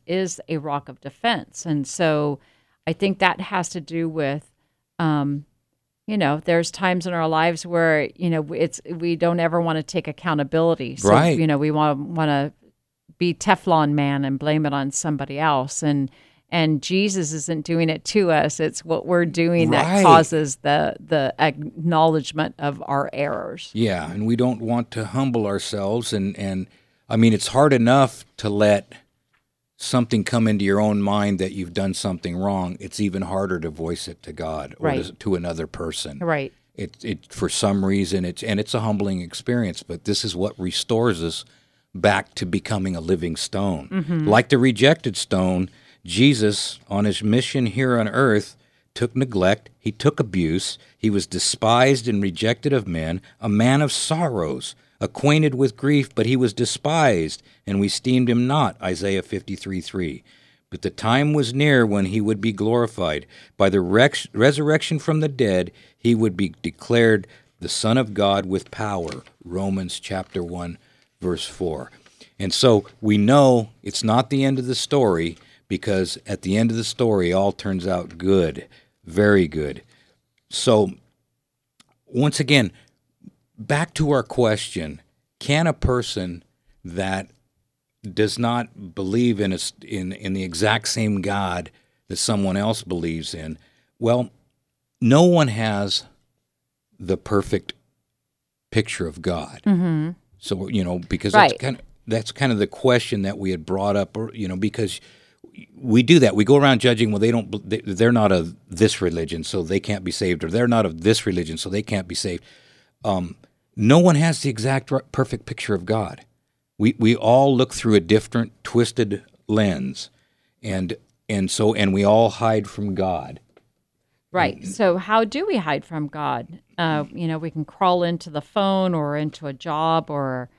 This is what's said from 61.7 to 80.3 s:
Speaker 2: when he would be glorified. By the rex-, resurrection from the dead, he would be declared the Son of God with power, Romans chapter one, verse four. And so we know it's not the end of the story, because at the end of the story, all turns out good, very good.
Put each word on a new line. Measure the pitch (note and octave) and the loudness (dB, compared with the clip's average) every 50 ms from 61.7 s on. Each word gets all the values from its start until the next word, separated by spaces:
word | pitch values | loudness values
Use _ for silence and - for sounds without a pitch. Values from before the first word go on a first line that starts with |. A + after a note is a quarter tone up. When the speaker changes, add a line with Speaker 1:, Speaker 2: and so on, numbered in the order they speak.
| C#3 B2+ A#2 | 6 4 4
Speaker 2:
when | G#2+ G2+ G2+ G2 | 4 2 0 0
he | F#2 G2+ A2 | 0 0 -2
would | G#2 G#2+ A2 G2+ | 0 0 -2 0
be | G2 A2+ G#2 | 0 -4 -2
glorified. | G2 G#2 A2 A#2 A#2+ A#2+ A2+ - - F2+ D#2+ D2+ D2 - _ - - - - _ | 0 0 0 2 0 0 -2 -2 -4 -4 -2 -2 -4 -8 _ -20 -20 -20 -20 _
By | - G2+ G2 | 2 2 4
the | F#2 G2 | 4 2
rex-, | F2+ F2 F#2+ A2+ C3 C#3+ - - - - - | 0 2 4 4 4 4 2 -2 -10 -8 -2
resurrection | G#2 A#2 C#3+ C#3+ C#3+ D3+ D3+ D#3 D#3 - - E3 D3 | 2 4 4 4 2 0 0 0 0 0 -2 -4 -4
from | - - D#3 D#3 | -2 -2 0 0
the | D#3 D3+ | 0 -2
dead, | C3+ B2+ B2+ G2+ F#2+ F2+ F2 F2 _ - - _ _ | 0 0 0 2 2 0 0 -2 _ -20 -20 _ _
he | _ - A#2+ A#2 | _ 2 2 2
would | A2 A2+ G#2+ F2+ | 4 2 0 0
be | F#2 G2 E2+ E2 _ - | -2 -4 -4 -4 _ -10
declared | E2+ - _ - - A#2+ A#2 A#2 A2+ A2 G2+ F#2+ - - - _ _ _ _ | -10 -10 _ -4 0 2 4 6 6 4 4 0 -6 -20 -20 _ _ _ _
the | - - | -10 -8
Son | - - - G#2+ A#2 | -6 -2 0 2 2
of | C3 B2 A2 G2+ | 2 0 -2 -2
God | G2+ G2+ G2 G2 G2+ F#2 | 0 2 2 2 2 0
with | F#2 F#2+ F#2 - - | -2 -4 -4 -4 -6
power, | - - G#2+ G#2 G2+ F#2 E2+ D#2 D2 B1+ - - _ _ - | -10 -8 -8 -6 -6 -6 -6 -8 -10 -12 -14 -20 _ _ -16
Romans | F2 F2 F#2+ G2 G2 F#2+ F#2+ F#2 F2 - - | -8 -6 -4 -4 -2 -4 -4 -4 -6 -10 -12
chapter | - - G2 F#2+ F#2 _ - F#2+ F2 | -10 -8 -8 -8 -8 _ -8 -8 -8
one, | E2+ F2 F2 F2 E2+ E2 - _ _ _ _ _ _ _ _ | -6 -8 -10 -10 -10 -12 -14 _ _ _ _ _ _ _ _
verse | F2 F#2 E2+ D2+ - | -4 -4 -4 -4 -6
four. | - - - F#2+ E2+ D#2 C2+ B1+ - _ - _ _ _ _ - _ _ - | -10 -8 -6 -6 -6 -6 -6 -10 -14 _ -20 _ _ _ _ -20 _ _ -8
And | G2 F#2+ - | -6 -4 -2
so | - - B2+ A2+ G2+ - - - _ | 2 4 6 4 4 2 -2 -16 _
we | A2 G#2+ G#2 | 0 2 2
know | G2+ G2+ A2 C3+ D3 C#3 C3 B2 A#2 A2 A2 _ _ - | 4 4 6 6 6 8 6 6 4 2 -2 _ _ -14
it's | G2+ - - A#2 | -10 -8 -4 -2
not | G#2+ A2 B2 B2+ B2 | 2 2 2 2 0
the | C#3 C3+ C3+ | 0 0 0
end | C3+ C3+ C3 | 0 0 -2
of | B2 | -2
the | B2 B2 | -4 -4
story, | - - - D3 C#3+ B2+ G#2 F2+ E2 E2 E2+ E2 - - _ _ _ _ - | -6 -4 0 2 2 4 4 2 2 0 -4 -6 -10 -20 _ _ _ _ -8
because | G2+ F2+ - A2 G2 F#2+ F#2 E2 - - _ | -8 -6 -2 -2 0 0 0 -2 -4 -12 _
at | - G2+ - - | -10 -10 -8 -4
the | F#2 G2 | 0 0
end | G#2+ A#2 A#2 | 2 2 2
of | A2+ | 0
the | A#2 A2 | -2 -4
story, | - - - B2 A2+ G#2+ G2 F2+ F2 F2+ | -6 -2 0 0 2 2 2 2 2 2
all | F#2+ G2 G2+ F#2+ | 2 2 0 -2
turns | _ - G2+ F#2+ F2+ E2+ | _ -6 -6 -4 -4 -2
out | F#2+ F#2 F2+ F2 - E2 E2 | -2 -4 -4 -4 -8 -12 -6
good, | F2 F#2+ G2 F#2+ E2+ D#2 C2+ - - - _ _ _ _ _ _ _ | 0 2 4 4 4 2 -2 -6 -14 -16 _ _ _ _ _ _ _
very | E2 D#2+ F#2+ G#2 G#2 G#2 G2 F2 D2+ | -6 0 2 4 6 6 6 4 2
good. | D2+ D#2 D2 C#2+ B1+ B1 - _ _ _ _ _ _ _ _ _ | 0 -4 -6 -6 -6 -10 -16 _ _ _ _ _ _ _ _ _